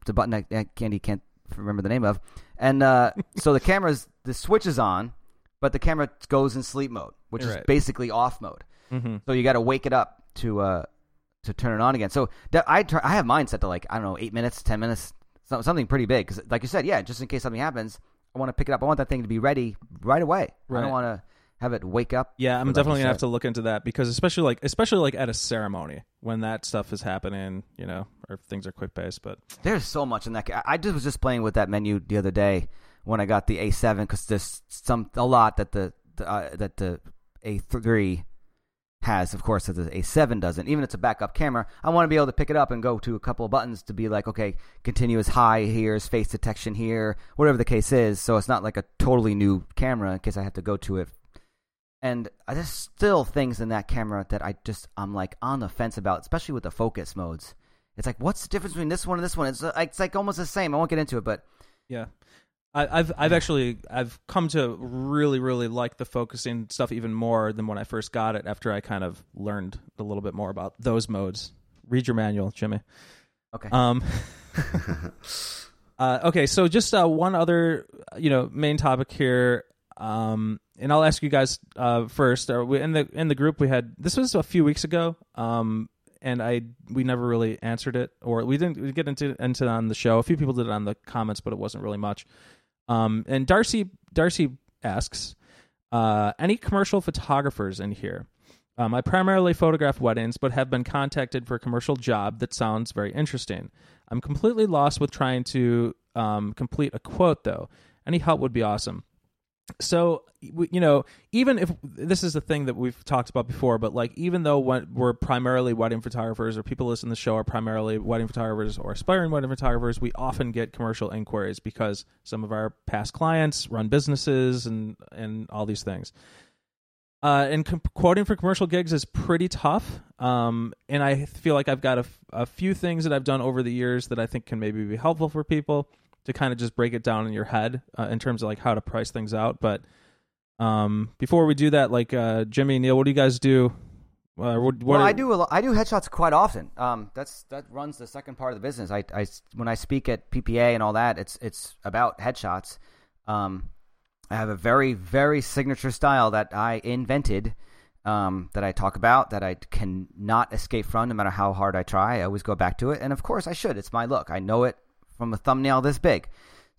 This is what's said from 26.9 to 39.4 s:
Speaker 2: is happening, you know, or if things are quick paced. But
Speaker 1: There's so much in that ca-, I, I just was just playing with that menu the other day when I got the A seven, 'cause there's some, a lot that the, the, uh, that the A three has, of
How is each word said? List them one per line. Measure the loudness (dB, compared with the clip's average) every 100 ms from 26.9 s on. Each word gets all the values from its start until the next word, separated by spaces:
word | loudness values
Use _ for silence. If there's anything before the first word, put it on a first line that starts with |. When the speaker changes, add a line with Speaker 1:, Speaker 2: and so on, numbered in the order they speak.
Speaker 2:
is | -6
happening, | -6 -6 -6 -8 -8 -10 -12 -12
you | -10
know, | -8 -10 _ -18
or | -18
if |
things | _ -10 -10
are |
quick | -10 -10
paced. | -8 -10 -10
But | -14 -16 -18 -6
Speaker 1:
There's | -2 -2
so | -2 -4 -4
much | -4 -6
in |
that | -8 -6
ca-, | -4 -2
I, |
I | 0
just | 0
was | -2
just | -4 -2
playing | 0 0
with | 2 2
that | 2
menu | 0 0 -2
the | 0 0
other | 2
day | 4 4 4 -2 -8 -18 _
when | -2 0
I | 2
got | 2 2
the | 0
A | 0
seven, | 2 2 0 -2
'cause | -4 -2
there's | -2 -2 -12 -18
some, | -6 -2 -2 -2 -2
a | 4
lot | 6 6 4
that | -2
the, | -2 -4 -8 _ -8
the, | -4
uh, | -4 -6 -6
that | -6 -4
the | -6 -6 -12 -20 _ -14
A | -6 -6
three | -4 -2 2 4 2 -2 -8 -16 -20 _ _ _ _ _
has, | 0 0 -2
of | -4